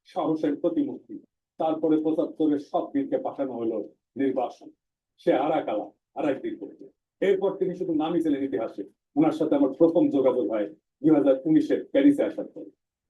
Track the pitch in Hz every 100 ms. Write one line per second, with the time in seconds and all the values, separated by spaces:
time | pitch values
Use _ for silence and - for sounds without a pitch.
0 | _ 190 151 156 151 139 170 160 131 113
1 | - - _ _ _ - 160 156 160 156
2 | 160 156 143 - 151 143 - 175 - 139
3 | 135 - 107 - 131 117 113 107 - _
4 | _ 120 135 127 117 - - _ _ _
5 | _ _ 175 139 151 151 - 107 - _
6 | _ 117 104 - 113 - 98 - - _
7 | _ - 185 190 196 - 175 175 170 151
8 | 160 170 156 135 135 131 113 - - _
9 | _ 143 156 - 156 143 139 - 165 170
10 | 143 131 131 127 107 110 101 - _ _
11 | 156 151 135 131 160 156 139 127 - 139
12 | 139 - - - - - - _ _ _